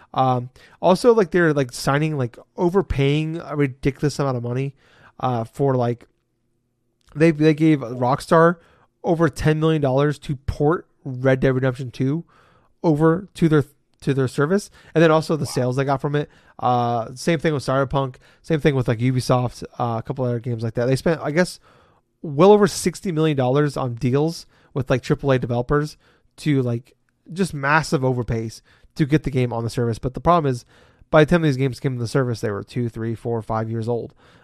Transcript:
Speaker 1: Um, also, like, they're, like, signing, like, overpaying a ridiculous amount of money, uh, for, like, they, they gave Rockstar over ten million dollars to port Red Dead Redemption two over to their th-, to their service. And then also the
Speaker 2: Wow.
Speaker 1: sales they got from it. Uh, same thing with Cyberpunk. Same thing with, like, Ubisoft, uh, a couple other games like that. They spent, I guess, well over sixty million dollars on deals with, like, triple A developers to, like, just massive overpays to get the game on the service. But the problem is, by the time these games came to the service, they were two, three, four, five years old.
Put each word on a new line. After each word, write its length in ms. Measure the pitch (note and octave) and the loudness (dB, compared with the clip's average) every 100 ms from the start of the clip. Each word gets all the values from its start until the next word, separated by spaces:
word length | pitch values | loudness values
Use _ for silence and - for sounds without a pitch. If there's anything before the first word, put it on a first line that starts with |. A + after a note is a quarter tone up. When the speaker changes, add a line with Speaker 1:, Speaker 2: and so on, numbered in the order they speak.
| _ | _
Speaker 1:
Um, 360 | - C3 B2 B2 _ - - | -2 0 0 -4 _ -20 -2
also, 320 | E3+ F#3 B3 | 2 4 4
like, 180 | A3+ F3+ | 4 4
they're, 220 | F3+ E3 | 2 2
like, 200 | C#3+ B2+ | 2 -2
signing, 440 | - - C#3+ D#3 D3 | -4 -2 0 0 -2
like, 200 | A#2+ - - - | -6 -8 -14 -2
overpaying 840 | F3 F#3+ - C#3 C#3 D3+ D#3 E3 | 0 0 0 0 2 0 -2 -8
a 140 | C#3 D3 | -6 -2
ridiculous 600 | C#3+ B2+ C#3+ C3+ D3 - | -2 -2 -4 -2 -4 -2
amount 180 | C#3 B2 | -4 -4
of 60 | |
money, 300 | A#2+ B2 C3+ - _ _ - - | -4 -4 -6 -10 _ _ -20 -6
uh, 240 | B2+ A#2+ | -4 -4
for, 320 | A#2 - C#3 B2+ | -4 -2 0 2
like, 320 | A#2+ A#2 _ _ _ _ _ _ _ _ _ _ _ | 0 -4 _ _ _ _ _ _ _ _ _ _ _
they, 180 | C#3+ E3 | 0 2
they 220 | D3 D#3 | 4 2
gave 260 | D3+ D#3+ D3 | 4 2 2
Rockstar 760 | A#2 B2 B2 C#3 - E3 E3 F3 _ _ _ _ | -2 -2 -2 -2 2 4 4 2 _ _ _ _
over 240 | A3+ E3 E3 | -2 2 0
ten 300 | - D#3 D#3 | 2 0 2
million 220 | D#3+ D#3 | 2 0
dollars 360 | C3+ C3 D3 C#3+ | 0 2 0 -2
to 180 | - C3+ | -6 -8
port 500 | - - D3 F3 - _ | -6 -2 0 0 -6 _
Red 360 | C#3 B2 C3 C3 | -12 -2 0 2
Dead 120 | C3+ | 2
Redemption 380 | B2+ C3 B2 B2+ | 0 -2 -4 -8
two 320 | - C3 D#3+ - _ _ _ _ _ | -4 -2 -4 -8 _ _ _ _ _
over 460 | F3 D3 D#3+ E3+ G3+ - | 0 4 4 2 -4 0
to 120 | E3 | 2
their 140 | D3+ | 4
th-, 140 | C3 _ _ _ - | 2 _ _ _ -4
to 80 | |
their 140 | C3+ B2+ | -2 -2
service. 440 | - D3 G3 - - - | 0 0 0 -4 -20 -4
And 100 | D#3+ | 4
then 80 | E3 | 6
also 240 | D#3 D3+ D#3 | 4 2 -4
the 100 | B2+ | -4
Speaker 2:
Wow. 60 | |
Speaker 1:
sales 240 | C#3 B2+ B2+ | -2 -2 -2
they 80 | |
got 160 | C3+ C#3 | -2 -2
from 140 | D3 D3 | -2 -4
it. 140 | C#3+ _ _ - | -6 _ _ -6
Uh, 540 | B2 B2 A#2+ A#2+ A2+ C3 | 0 0 0 -2 -6 -6
same 240 | - E3 | -2 0
thing 140 | D#3+ | 0
with 100 | C#3+ | -2
Cyberpunk. 520 | - C3 C3+ C#3 C3+ - _ _ | -2 -2 0 -2 -4 -8 _ _
Same 180 | - D#3+ | -4 0
thing 140 | D#3+ C3+ | 2 0
with, 120 | B2 | 0
like, 120 | A2+ | 0
Ubisoft, 640 | B2+ B2+ - B2+ B2 - - - | 0 0 0 0 0 -8 -12 -6
uh, 200 | A#2+ A2+ | -4 -4
a 40 | |
couple 200 | - C3 B2 | -8 -6 -4
other 140 | A#2+ | -4
games 240 | B2 A#2 | -6 -6
like 120 | A2+ B2+ | -4 -2
that. 100 | B2 | 0
They 100 | C3+ | 0
spent, 260 | F3 D3 | 0 -2
I 100 | C3+ | -2
guess, 280 | D3+ F3+ - _ _ _ _ _ _ | -2 -2 -4 _ _ _ _ _ _
well 300 | E3+ C#3 F#3+ | -4 4 6
over 160 | G#3 G3 | 8 4
sixty 440 | - F#3 - G3 | 0 -4 -4 -6
million 240 | D#3 D#3 C3+ | 0 0 0
dollars 380 | B2 C#3 D3 C#3 | 2 2 0 -2
on 180 | B2+ A#2 | -6 -4
deals 500 | B2 C#3 D#3+ E3 - _ _ | -2 0 -2 -4 -16 _ _
with, 160 | C#3 - | -6 -2
like, 120 | C3 | -2
triple 300 | - - C#3 | 0 -2 0
A 80 | B2+ | 0
developers 580 | A#2+ A#2+ B2 D3 D3+ - _ _ _ - | 0 -4 0 -2 -2 -10 _ _ _ -6
to, 240 | D#3 C3+ | 0 0
like, 340 | B2 A#2 - _ _ _ - | 0 -4 -8 _ _ _ -10
just 200 | E3+ F#3 | -4 -4
massive 480 | C#3+ C#3 D#3 C#3+ D3+ | -2 0 0 0 0
overpays 600 | C3 B2 A#2+ A#2 A2+ - _ _ _ - | 0 -2 -4 -4 -6 -12 _ _ _ -4
to 100 | C#3+ | 0
get 180 | D3 | 0
the 80 | C#3 | 0
game 200 | B2+ B2 | -2 -2
on 120 | A#2 | -2
the 60 | A2+ | -4
service. 300 | - A#2 G#2+ | -2 -2 -2
But 140 | C3 | -6
the 80 | B2+ | -2
problem 280 | E3 F3 C#3+ | 2 2 2
is, 160 | B2 - _ _ _ - | -4 -8 _ _ _ 0
by 140 | D#3 | 4
the 60 | D3+ | 4
time 120 | F3 | 4
these 160 | D#3 B2+ | 2 0
games 220 | C3+ A#2 | -2 -4
came 160 | C#3 B2 | -6 -6
to 40 | |
the 80 | A#2 | -2
service, 340 | C#3+ B2 A2 | -2 -2 -2
they 100 | A2+ | -4
were 120 | G2+ | -6
two, 260 | G2+ B2+ A#2 | -6 -6 -6
three, 260 | A2+ A2+ A2 | -4 -6 -6
four, 260 | A#2+ A#2 | -6 -6
five 280 | G#2+ A2 A2 | -4 -4 -4
years 180 | A2+ A2 | -6 -4
old. 260 | A#2+ - - _ _ | -4 -6 -16 _ _